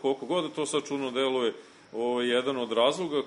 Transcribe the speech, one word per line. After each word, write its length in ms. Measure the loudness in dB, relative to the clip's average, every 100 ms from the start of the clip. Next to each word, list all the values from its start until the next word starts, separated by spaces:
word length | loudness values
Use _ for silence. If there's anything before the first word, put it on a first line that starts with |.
koliko 240 | -2 -2 -2
god 180 | -2
da 60 | -2
to 160 | -4 -2
sad 160 | -2
čudno 280 | -2 -4 -2
deluje, 440 | 0 0 2 0 -2 -12 -20 -12
o, 280 | -4 -2 0
jedan 360 | 2 2 2 -2
od 160 | 0
razloga 500 | 4 4 4 -2 -2